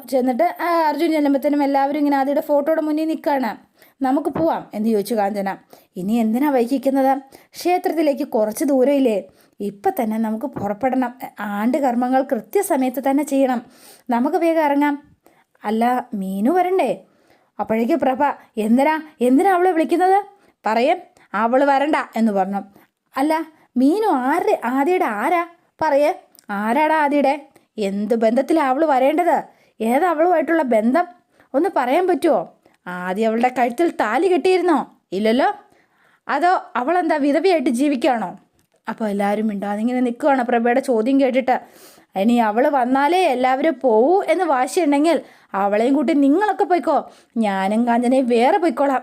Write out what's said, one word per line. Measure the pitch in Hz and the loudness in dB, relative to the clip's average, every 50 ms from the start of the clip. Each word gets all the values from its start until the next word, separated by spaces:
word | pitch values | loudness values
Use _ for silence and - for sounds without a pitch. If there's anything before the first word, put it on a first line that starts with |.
| - - | -4 -4
ചെന്നിട്ട് | 269 254 247 262 247 233 330 349 - - | -2 0 0 0 0 0 0 0 0 -2
ആ | 320 349 339 339 320 302 | -4 -2 0 0 0 0
അർജുൻ | 294 285 339 330 | 0 0 0 0
ചെല്ലുമ്പോഴത്തേനും | 311 302 294 277 277 269 269 294 294 294 285 | 0 0 2 2 0 2 0 0 0 0 0
എല്ലാവരും | 277 277 269 269 277 294 302 | 0 0 0 0 0 -2 -2
ഇങ്ങനെ | 285 285 285 | 0 0 0
ആദിയുടെ | 269 262 277 285 302 | 0 0 0 -2 -2
ഫോട്ടോയുടെ | 302 - 294 285 277 311 320 320 | 0 0 0 0 2 0 -2 -2
മുന്നിൽ | 311 311 302 302 320 320 | -2 -2 -2 -2 -2 -4
നിൽക്കുകയാണ്. | 311 311 - 320 285 269 254 220 190 - _ _ _ _ - _ _ - | -4 -4 -2 -2 -2 -2 -2 -4 -8 -10 _ _ _ _ -20 _ _ -6
"നമുക്ക് | 269 254 269 320 285 370 | -2 -2 -2 -2 -2 -4
പോവാം" | - - 320 330 254 233 - - - | -4 -2 -2 -2 -2 -4 -6 -10 -8
എന്ന് | 208 220 226 | -4 -2 0
ചോദിച്ചു | 226 208 196 - 240 | 0 0 -2 -2 -2
കാഞ്ചന. | 214 196 202 208 202 196 196 185 - _ _ - - _ _ - | -2 -2 -2 -2 -4 -6 -6 -8 -10 _ _ -20 -20 _ _ -12
"ഇനി | 190 175 202 | -8 -4 -2
എന്തിനാ | 226 240 220 220 220 254 294 302 | 0 0 0 0 0 0 0 0
വൈകിക്കുന്നത്? | 277 247 240 240 277 262 254 269 269 277 262 269 269 277 - - - - _ _ - | 0 0 0 0 -2 -2 -2 0 0 2 2 2 0 -2 -4 -16 -20 -20 _ _ -14
ക്ഷേത്രത്തിലേക്ക് | - - 349 359 370 359 370 311 320 320 294 285 233 285 - | -6 -2 -2 -2 0 -2 -2 -2 0 0 0 -2 -2 -4 -4
കുറച്ച് | - 233 214 214 214 - 320 | -2 -2 -2 -2 -4 -4 -2
ദൂരമില്ലേ? | 269 285 262 247 277 285 277 269 240 214 185 185 - _ _ _ _ _ - | 0 2 2 2 2 2 2 2 0 0 -2 -6 -10 _ _ _ _ _ -10
ഇപ്പം | 202 202 202 - - 392 381 302 | -10 -10 -8 -4 -4 -4 -2 -2
തന്നെ | 233 220 214 220 | -4 -4 -4 -4
നമുക്ക് | 226 214 220 220 277 | -4 -4 -4 -6 -8
പുറപ്പെടണം. | 277 - - 196 208 208 202 262 262 254 262 254 240 247 - - - - - | -8 -8 -6 -6 -6 -6 -2 -2 -2 -2 -2 -4 -4 -6 -12 -18 -16 -12 -10
ആണ്ട് | 208 208 202 202 214 247 254 311 | -10 -8 -6 -4 -2 -2 -2 0
കർമ്മങ്ങൾ | 269 254 233 240 254 247 262 262 | 0 0 0 -2 -2 0 0 0
കൃത്യസമയത്ത് | 269 262 269 220 214 - - 403 392 - 339 262 262 254 254 269 | 0 -2 -4 -6 -6 -4 -2 -2 0 0 -2 -2 -2 -2 -4 -4
തന്നെ | 240 277 269 285 294 | -2 0 0 0 -2
ചെയ്യണം. | 285 277 269 269 254 254 226 - - - - - - - _ _ - | 0 0 0 0 0 0 -4 -6 -12 -20 -20 -20 -20 -20 _ _ -4
നമുക്ക് | 240 240 247 302 320 | -2 -2 -2 0 0
വേഗം | 359 330 330 330 330 311 | 0 0 0 0 2 2
ഇറങ്ങാം." | 285 285 285 294 294 285 277 - _ _ _ _ _ _ _ _ _ _ _ | 0 2 2 0 0 -2 -4 -10 _ _ _ _ _ _ _ _ _ _ _
"അല്ല, | - 208 220 220 233 247 254 247 247 - - | -6 -4 -2 0 0 0 0 -2 -4 -6 -8
മീനു | 202 190 190 190 196 208 240 | -8 -8 -6 -4 -2 0 0
വരണ്ടേ?" | 339 370 359 359 370 370 302 233 175 - - _ _ _ _ _ _ _ _ _ _ - | 2 2 0 0 0 0 0 -2 -2 -6 -8 _ _ _ _ _ _ _ _ _ _ -8
അപ്പോഴേക്ക് | 202 - 220 226 240 226 330 | -4 -4 -2 -2 0 0 0
പ്രഭ, | 269 285 269 262 226 294 277 - - - _ - | 0 0 0 0 0 0 -2 -2 -6 -12 _ -8
"എന്തിനാ, | 220 208 220 233 254 277 302 311 311 311 - - - | -4 0 2 2 4 4 2 0 -2 -6 -10 -6 -2
എന്തിനാ | 240 254 262 277 381 392 381 | 0 2 4 4 4 4 2
അവളെ | 349 359 381 | 2 2 2
വിളിക്കുന്നത്? | 349 320 320 - 339 311 359 381 381 403 403 392 - _ _ _ _ _ - | 2 0 0 0 0 2 2 2 2 2 0 -4 -14 _ _ _ _ _ -4
പറയേ, | 202 220 233 240 294 359 359 - _ _ _ _ - - | -2 0 0 2 0 0 -2 -4 _ _ _ _ -8 -4
അവൾ | 196 220 233 247 262 285 | -2 0 2 2 2 2
വരണ്ട" | 285 277 269 285 302 320 285 247 - - | 4 2 2 2 0 -2 -2 -4 -4 -2
എന്ന് | 226 226 220 | 0 0 0
പറഞ്ഞു. | 202 196 185 196 196 196 196 - _ _ _ _ _ _ _ _ - | 2 0 -2 -2 -4 -8 -8 -10 _ _ _ _ _ _ _ _ -4
"അല്ല, | - 277 302 311 320 320 320 _ _ _ _ - | -2 0 0 0 -2 -4 -8 _ _ _ _ 0
മീനു | 247 254 277 339 427 453 415 320 262 | 2 2 2 2 2 2 0 0 0
ആരുടെ, | 247 262 302 359 392 427 640 - - | 0 0 0 0 0 0 0 0 -2
ആദിയുടെ | 233 262 269 277 311 370 370 349 262 214 202 | -2 -2 0 0 2 0 0 0 -2 -4 -2
ആരാ? | 226 320 359 339 349 339 - _ _ _ _ - | -2 0 0 -2 -2 -4 -10 _ _ _ _ -4
പറയേ, | 220 - 285 277 294 311 381 - - _ _ _ _ - | -2 0 2 2 2 2 -2 -4 -10 _ _ _ _ -10
ആരാടാ | 208 196 208 220 233 294 311 311 311 320 | -6 -4 -2 -2 0 0 2 2 2 2
ആദിയുടെ? | 294 285 285 294 262 269 285 285 302 - _ _ _ _ - 220 | 0 2 2 2 2 2 0 -2 -6 -18 _ _ _ _ -8 -6
എന്ത് | 208 196 196 202 214 202 254 | -6 -4 -4 -4 -2 -2 0
ബന്ധത്തിലാ | 233 220 220 233 262 277 - 320 320 294 262 | 2 2 2 2 2 0 0 0 0 2 0
അവൾ | 254 277 320 | 0 0 2
വരേണ്ടത്? | 311 277 254 254 277 311 311 359 339 285 214 - - _ _ _ _ _ - | 2 2 2 2 2 2 2 2 2 0 0 -2 -6 _ _ _ _ _ -6
ഏതാ | 220 220 247 277 349 359 | -2 0 2 2 2 2
അവളുമായിട്ടുള്ള | 330 294 330 359 359 311 285 311 330 330 | 2 2 2 2 2 2 2 0 0 0
ബന്ധം? | 302 247 233 214 214 233 254 330 359 349 - _ _ _ _ _ _ _ - | 2 2 2 2 2 2 2 2 0 -2 -6 _ _ _ _ _ _ _ -2
ഒന്ന് | 269 339 392 - | 0 0 0 0
പറയാൻ | 311 254 247 269 339 370 | -2 0 0 0 0 2
പറ്റുമോ? | 370 349 269 - 320 262 185 160 - - _ _ _ _ _ - | 2 0 2 2 2 2 0 -2 -6 -14 _ _ _ _ _ -12
ആദ്യം | 180 180 180 180 185 185 208 220 220 | -12 -10 -8 -6 -6 -4 -2 0 0
അവളുടെ | 220 233 240 254 247 269 | 0 0 0 0 0 0
കഴുത്തിൽ | 240 247 240 - 339 330 - - | -2 -2 0 0 0 0 0 -2
താലി | 269 214 220 269 349 381 | -2 -2 0 0 2 2
കെട്ടിയിരുന്നോ? | 359 349 - 370 370 359 339 359 311 247 - - _ _ _ - | 0 2 2 2 2 2 2 2 0 0 -2 -6 _ _ _ -8
ഇല്ലല്ലോ. | 175 190 214 220 226 262 320 403 415 - - _ _ _ _ _ _ _ _ _ _ _ _ - | -6 -2 0 0 2 2 2 0 -2 -4 -14 _ _ _ _ _ _ _ _ _ _ _ _ -4
അതോ | 240 294 311 349 370 320 - - - | -2 0 2 2 0 0 -2 -4 -6
അവളെന്താ | 226 247 277 339 359 339 330 339 | -4 -2 0 0 0 0 0 0
വിധവയായിട്ട് | 302 269 294 277 320 302 381 359 320 254 294 | 0 2 2 2 2 2 2 2 2 0 0
ജീവിക്കുകയാണോ?" | 240 233 285 302 294 240 285 311 247 226 202 175 185 - _ _ _ _ _ _ _ _ - | 0 0 0 0 0 0 0 0 0 0 -4 -8 -12 -16 _ _ _ _ _ _ _ _ -12
അപ്പോൾ | - 226 - 226 208 | -12 -8 -6 -4 -4
എല്ലാവരും | 202 202 202 202 208 214 220 | -2 -2 -2 -2 0 -2 -2
മിണ്ടാതെ | 220 202 196 196 202 208 208 | -4 -4 -4 -6 -6 -4 -4
ഇങ്ങനെ | 220 247 247 254 | -4 -2 -2 0
നിൽക്കുകയാണ് | 247 240 240 - - 302 269 262 240 | -2 -2 -2 -2 0 0 2 2 0
പ്രഭയുടെ | 233 240 240 233 233 240 269 | 0 0 0 2 0 0 0
ചോദ്യം | 262 - 240 220 220 254 277 269 | 0 0 0 0 2 2 2 2
കേട്ടിട്ട്. | 277 254 233 262 247 269 247 196 - - - - - - - - _ _ - 190 | 2 2 2 0 0 0 -2 -2 -4 -10 -20 -20 -20 -20 -20 -20 _ _ -4 -2
"ഇനി | 196 233 240 240 | 0 2 2 2
അവൾ | 226 214 202 240 277 302 | 2 2 2 0 0 2
വന്നാലേ | 294 269 240 247 262 269 285 285 339 370 370 320 254 | 2 0 0 2 0 2 2 2 2 2 2 2 0
എല്ലാവരും | 247 254 254 262 262 277 320 277 - | 0 0 0 0 0 0 -2 -2 0
പോവൂ | - 262 214 214 240 294 359 392 | 0 2 4 4 4 4 2 2
എന്ന് | - - 320 339 370 | 2 0 0 0 0
വാശിയുണ്ടെങ്കിൽ | 311 285 247 254 285 - 381 339 285 285 285 302 330 311 240 - - - _ _ - - | 0 0 0 -2 -2 -2 0 0 2 2 2 2 2 0 0 -2 -8 -20 _ _ -8 -4
അവളെയും | 196 196 202 202 214 226 262 277 | -2 -2 0 0 2 2 2 2
കൂട്ടി | 311 269 330 320 | 2 2 2 2
നിങ്ങളൊക്കെ | 285 277 269 285 359 427 415 381 339 415 | 2 4 4 4 2 2 0 0 0 0
പോയിക്കോ, | 285 359 339 339 330 294 240 - - - - _ _ - | 0 0 0 0 0 0 0 -2 -4 -16 -20 _ _ -4
ഞാനും | 233 220 202 196 190 190 190 214 226 240 | -2 -2 -2 0 -2 -2 0 0 0 0
കാഞ്ചനയും | 240 233 240 240 240 254 262 262 240 | 0 0 0 0 2 2 2 2 2
വേറെ | 240 226 240 277 381 403 | 2 2 2 2 2 2
പോയിക്കോളാം" | 339 330 233 - 277 277 269 247 | 0 0 0 0 0 0 0 -2